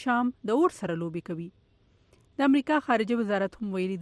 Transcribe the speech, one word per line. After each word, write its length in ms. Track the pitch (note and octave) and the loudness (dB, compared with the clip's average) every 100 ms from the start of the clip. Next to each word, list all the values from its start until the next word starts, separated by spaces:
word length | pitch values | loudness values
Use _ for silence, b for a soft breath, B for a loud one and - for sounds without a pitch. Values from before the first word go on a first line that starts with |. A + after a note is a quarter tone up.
| B3+ | -2
شام 280 | A#3+ B3 - G#3 | 0 0 -4 -2
د 160 | B3 | 2
اور 180 | F4 - | 2 0
سره 220 | F#3 E3 | -6 -4
لوبې 180 | E3+ E3+ - | -6 -8 -8
کوي. 220 | E3 E3+ - _ _ _ b b b b - | -10 -10 -16 _ _ _ b b b b 0
د 120 | C#4 | 4
امریکا 300 | C#4 C4 D4+ - | 4 4 0 2
خارجه 340 | A#3 A3 A#3 G#3 | 0 2 0 0
وزارت 360 | G3+ F#3+ - | 0 -2 -4
هم 140 | G#3 F#3+ | -6 -4
ویلي 260 | F#3 F#3+ | -4 -4